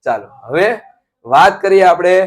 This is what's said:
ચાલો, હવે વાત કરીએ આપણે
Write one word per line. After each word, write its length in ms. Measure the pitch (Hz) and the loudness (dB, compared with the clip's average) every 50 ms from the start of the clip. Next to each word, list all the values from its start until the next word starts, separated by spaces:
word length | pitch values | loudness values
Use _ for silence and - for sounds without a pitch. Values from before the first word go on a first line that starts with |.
| _ | _
ચાલો, 220 | - 117 107 101 - - - - | -6 -8 -8 -10 -16 -20 -20 -16
હવે 200 | 113 135 165 190 220 240 208 _ - _ _ _ _ _ _ _ | -8 -4 -2 -2 -2 -4 -8 _ -20 _ _ _ _ _ _ _
વાત 360 | 117 131 147 170 202 196 - | -2 2 2 2 2 0 -2
કરીએ 220 | - 196 190 196 190 | -4 0 2 2 2
આપણે 320 | 180 170 175 175 180 185 185 190 | 2 0 0 0 0 0 0 -2